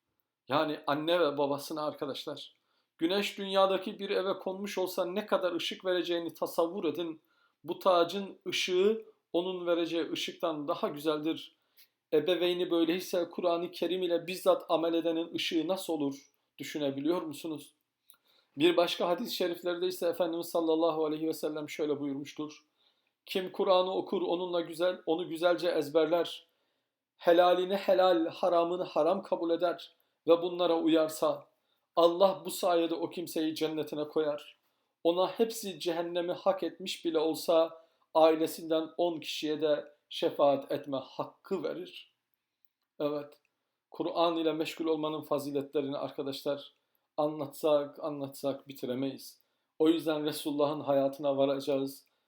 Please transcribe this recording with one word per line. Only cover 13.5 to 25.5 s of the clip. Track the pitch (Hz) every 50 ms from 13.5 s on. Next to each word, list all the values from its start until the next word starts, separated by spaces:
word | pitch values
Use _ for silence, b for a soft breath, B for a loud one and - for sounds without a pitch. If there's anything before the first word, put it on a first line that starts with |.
| 170 170 175 170
Kerim | - - 175 165 180 185 180
ile | 170 170 165 165
bizzat | 175 185 175 - 190 175 175 - -
amel | 170 160 165 170 165
edenin | 165 160 170 165 165 170 170 170
ışığı | 165 - - 185 160 156 170
nasıl | 190 185 - - 165
olur? | 151 143 139 139 - - _ _ _ _ _ _ -
Düşünebiliyor | 139 - - 156 147 139 135 139 143 156 175 180 165
musunuz? | 156 143 - - 165 151 139 - - _ _ _ _ _ _ b b b b b b b b b b b
Bir | 139 156 180 170
başka | 165 175 170 - - - 175
hadis-i | 175 170 240 175 -
şeriflerde | - 185 175 175 - - 175 175 175 180
ise | 185 180 - 180 170
Efendimiz | 165 - 180 170 165 170 165 -
sallallahu | - 170 165 160 160 160 165 165 156 156 156
aleyhi | 151 151 156 160 160
ve | 156
sellem | - - 151 151 156 151 147
şöyle | - - 160 151 143 139
buyurmuştur. | 143 143 135 139 147 - - - 151 151 - - _ _ _ _ _ _ _ _ _ _ _ _ _
"Kim | - - 190 185 185 -
Kur'an'ı | - 196 196 185 185 185 185 190
okur, | 180 - - 175 160 175
onunla | 180 175 175 185 180 175 175
güzel, | 165 165 165 151 175 180 180 - -
onu | 165 160 175 175 151
güzelce | 165 160 175 175